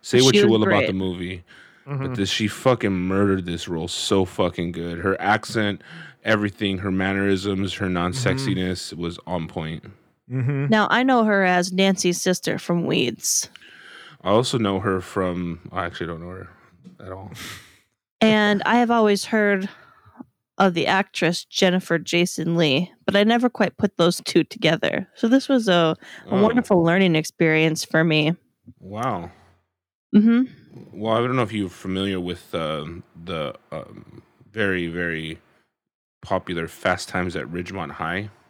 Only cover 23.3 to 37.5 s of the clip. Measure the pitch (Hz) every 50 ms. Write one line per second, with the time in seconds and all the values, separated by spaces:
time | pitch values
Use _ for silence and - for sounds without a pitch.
23.3 | 233 240 240 247 _ - 214 170 - _ - 196 _ - 170 175 175 - - -
24.3 | - 175 151 _ - - - 165 160 - - - - - 190 _ _ - - 226
25.3 | 240 269 - - 277 254 220 196 180 175 170 160 160 - - - - - - -
26.3 | 208 190 202 220 233 247 226 - 208 180 165 165 170 190 190 185 165 156 156 -
27.3 | _ _ 170 160 156 156 160 160 156 151 - - - 165 160 170 156 151 151 151
28.3 | 175 - _ _ _ _ _ - - _ - 92 101 110 120 131 110 92 85 87
29.3 | - _ _ _ _ _ _ _ _ _ _ _ _ _ _ _ - 214 208 226
30.3 | 233 240 262 262 - - - _ - - - - - 90 104 113 113 117 120 127
31.3 | 127 131 120 98 104 104 101 90 - - - 95 92 95 98 98 98 92 90 90
32.3 | 90 87 - - - 87 80 76 78 76 76 80 85 85 - _ _ 82 82 87
33.3 | 90 82 76 67 - - _ _ - 78 - - - - - - - - _ _
34.3 | _ _ - _ 101 110 107 98 95 90 87 85 82 87 87 85 82 80 80 80
35.3 | 80 - _ _ _ _ _ _ _ _ _ _ _ _ _ _ _ _ - -
36.3 | 98 92 - - 90 85 82 80 - - - 95 90 87 - - - 92 90 90
37.3 | 85 85 65 60